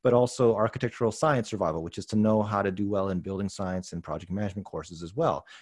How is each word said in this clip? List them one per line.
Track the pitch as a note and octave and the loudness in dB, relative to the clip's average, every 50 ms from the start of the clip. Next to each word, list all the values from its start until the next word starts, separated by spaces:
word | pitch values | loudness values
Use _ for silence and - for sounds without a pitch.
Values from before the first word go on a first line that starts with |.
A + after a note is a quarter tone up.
| - | 2
but | B2+ A#2+ | 4 6
also | A#2+ B2 A#2+ - - C3 A#2 A2+ | 6 6 4 4 4 4 4 4
architectural | G2+ G#2+ A2+ - - - A#2 - - B2 A2 G#2+ | 4 2 0 0 -2 -4 -4 -2 0 0 0 0
science | - - D#3 D3 B2 A2 - | 2 2 2 4 2 0 -2
survival, | - G2 F#2+ E2+ D#2+ E2 D#2+ | -2 -2 0 0 0 -2 -4
which | E2 - - | -6 -8 -10
is | F#2+ | -8
to | - - | -2 2
know | A2 G#2+ A2 G#2+ G#2+ G#2 | 2 4 4 4 2 2
how | G#2 G#2 G2+ G2 | 0 0 0 0
to | G2 | 0
do | F#2 F#2 G#2 G2+ | 0 -2 -2 -2
well | G2+ G2 F#2+ G2 | 0 0 0 0
in | F#2+ F2+ | -2 -4
building | D#2+ F#2+ G2 F#2+ G2+ F#2+ | -4 -4 -4 -4 -4 -6
science | - - G2 F#2 F#2 F#2 F2+ - - | -6 -6 -6 -4 -4 -4 -6 -8 -10
and | F2 E2 | -10 -8
project | - D2+ D2+ - E2+ | -8 -8 -8 -8 -6
management | F2+ G2+ G#2 G2+ F#2 G#2 F#2 | -6 -4 -4 -4 -6 -8 -10
courses | - - E2 D2+ - F2 D#2+ E2+ | -8 -10 -10 -10 -10 -12 -12 -12
as | E2 F#2+ | -8 -4
well, | B2+ E3 C#3+ E2 C#2+ - - - - | 0 0 0 0 0 -4 -10 -18 -20